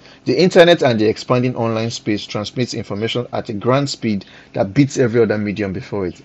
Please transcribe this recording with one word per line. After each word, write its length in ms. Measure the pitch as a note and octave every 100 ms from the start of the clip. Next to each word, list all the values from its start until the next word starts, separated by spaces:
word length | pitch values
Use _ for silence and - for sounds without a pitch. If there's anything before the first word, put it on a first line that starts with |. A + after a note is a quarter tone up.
| - - -
The 100 | C3
internet 460 | F#3 F#3+ E3+ E3+
and 180 | C#3+ A2+
the 60 | G#2+
expanding 500 | - - B2 B2 B2
online 360 | A2+ A2+ A#2
space 340 | A#2+ - G#2 -
transmits 480 | A2 G#2 - B2
information 540 | A2+ G2+ G2+ A2+ B2 B2
at 180 | A2 -
a 40 |
grand 380 | G#2 A2+ C3 C#3+
speed 340 | - A#2 G#2 - - -
that 200 | - G#2
beats 240 | G2 C#3 C#3
every 240 | B2 A#2
other 160 | G#2+ G#2+
medium 340 | G#2 G2 G2+
before 360 | F2+ - G#2 F#2
it. 160 | -